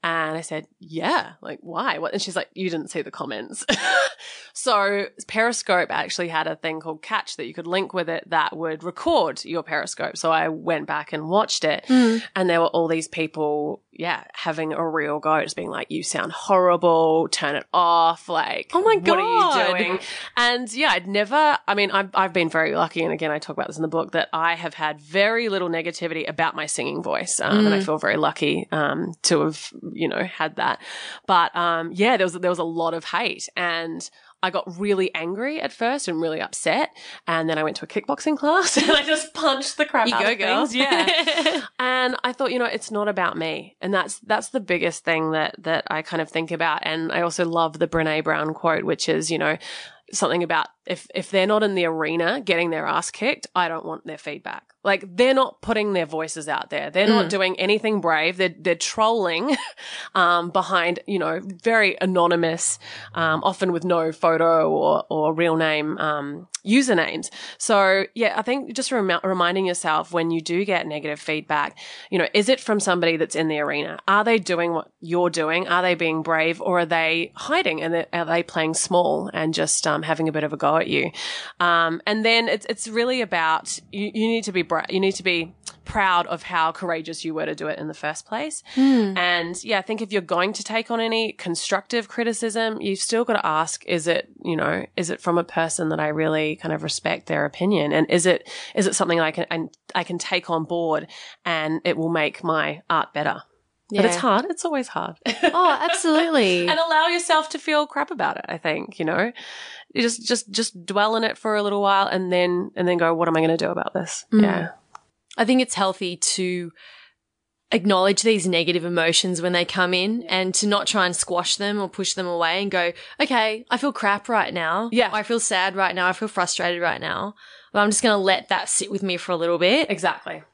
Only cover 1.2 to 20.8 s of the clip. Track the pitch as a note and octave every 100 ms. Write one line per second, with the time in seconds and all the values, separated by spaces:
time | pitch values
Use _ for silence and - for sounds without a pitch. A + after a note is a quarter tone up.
1.2 | - D#3+ - - - E3 B3 D#3 D#3+ G3
2.2 | G3 F3+ - - F#3 E3 D#3+ E3+ C#3 -
3.2 | C#3 G#2+ - - - - F#5+ F#5+ C#5 -
4.2 | - - - - - G#3+ G3 G3+ G3+ -
5.2 | - A3 A3+ A#3 - F3+ E3+ - F3 -
6.2 | F3 D#3+ D#3+ D#3+ E3 D#3+ D#3+ D#3 - A3
7.2 | - - B2+ - E3 F#3 G3 F#3 E3 E3
8.2 | - D#3+ D3+ - D#3+ D#3 E3 F3 D#4+ D#4+
9.2 | E3 B2+ - E3+ D3+ D#3 - - - -
10.2 | E3 D#3+ D#3+ D#3+ D#3+ D#3+ D3 D3+ D3+ D#3
11.2 | D#3 F#3+ G#3+ - D#3 D3+ - B3+ A#3 A3+
12.2 | - - F#3 E3+ E3 E3 E3 E3 D#3+ -
13.2 | D#3 D#3 D3+ D3 D3 - _ - E3+ D3+
14.2 | - - - D#3 D#3 D#3 E3 D#3+ D3 D3
15.2 | D#3 D#3 - - - - - D#3 D#3 -
16.2 | - - - G3 F3+ F3 F3 E3 E3 D#3+
17.2 | E3 - D3+ C#3+ - E3+ F3 E3+ E3 E3+
18.2 | - E3 - - - E4+ G#4 G#4+ - E4+
19.2 | G#4+ A4+ F#4 C4+ G3+ F3+ F3 F#3 - -
20.2 | - - A#3+ B3 B3 A3+